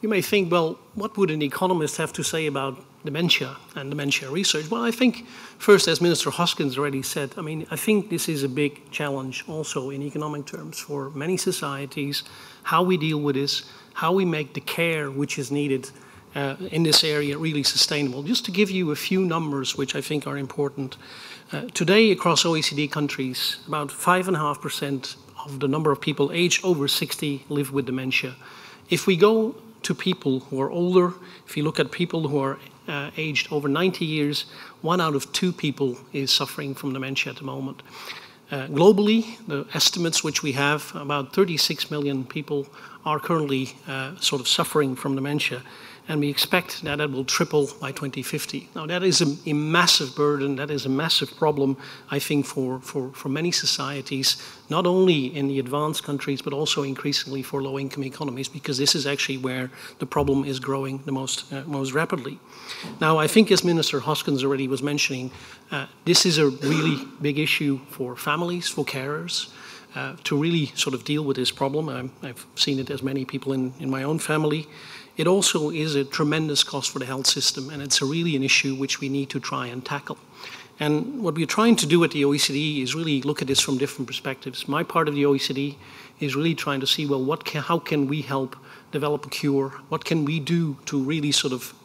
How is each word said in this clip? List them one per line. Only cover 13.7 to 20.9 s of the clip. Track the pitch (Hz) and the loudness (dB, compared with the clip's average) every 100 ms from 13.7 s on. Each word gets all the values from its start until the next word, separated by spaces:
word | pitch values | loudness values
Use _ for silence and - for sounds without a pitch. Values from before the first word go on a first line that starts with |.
| - - | -20 -16
how | - 160 | -4 2
we | 190 | 2
make | 180 160 143 | 2 0 -4
the | - | -8
care | - - 170 160 147 | -8 -2 0 0 -2
which | 135 143 - | -2 -2 -2
is | 127 | -2
needed, | 143 147 135 - - - - - | 0 0 0 -2 -16 -20 -20 -10
uh, | 156 139 139 185 | -4 -4 -4 -4
in | 160 | 2
this | 165 147 | 2 2
area | 160 147 147 143 | 0 0 -2 -2
really | 160 147 | -2 -2
sustainable. | 135 - - 147 143 127 | 0 2 0 2 -2 -4
Just | 143 233 - | -2 -2 -2
to | |
give | 185 208 | 0 0
you | 190 175 | 0 -2
a | 147 | -2
few | - 185 | 0 0
numbers | 185 165 160 139 127 - | 2 0 -2 -4 -4 -4
which | 135 | -4
I | 143 | -4
think | 135 151 139 | -2 -4 -4
are | 139 | -6
important. | 135 - 139 139 131 | -6 -2 -4 -2 -8